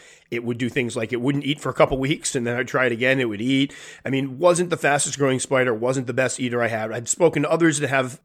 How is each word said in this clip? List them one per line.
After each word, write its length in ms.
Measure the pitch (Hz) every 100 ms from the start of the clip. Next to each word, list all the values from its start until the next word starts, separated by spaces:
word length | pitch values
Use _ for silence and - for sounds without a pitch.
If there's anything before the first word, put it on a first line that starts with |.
| - - -
It 140 | 120
would 140 | 117 117
do 100 | 123
things 280 | 139 120 117
like 160 | 113
it 80 | 120
wouldn't 240 | 123 143
eat 160 | 139 147
for 100 | 131
a 40 |
couple 240 | 127 147 135
weeks, 360 | 135 175 -
and 120 | 135 117
then 100 | 120
I'd 120 | 127
try 180 | 135 127
it 60 |
again, 280 | 113 127 135
it 80 | 123
would 140 | 101
eat. 320 | 123 135 143 - - -
I 60 | -
mean, 280 | 135 135 127
wasn't 320 | 175 175 175
the 60 | 160
fastest 420 | 147 143 143 135
growing 200 | 139 131
spider, 360 | - 131 127
wasn't 320 | 110 123 135 123
the 80 |
best 260 | 123 127 -
eater 220 | 123 120
I 60 | 117
had. 240 | 110 110
I'd 160 | 110 120
spoken 340 | - 170 151
to 80 | 147
others 280 | 165 165 147
that 80 | 139
have 320 | 135 127 135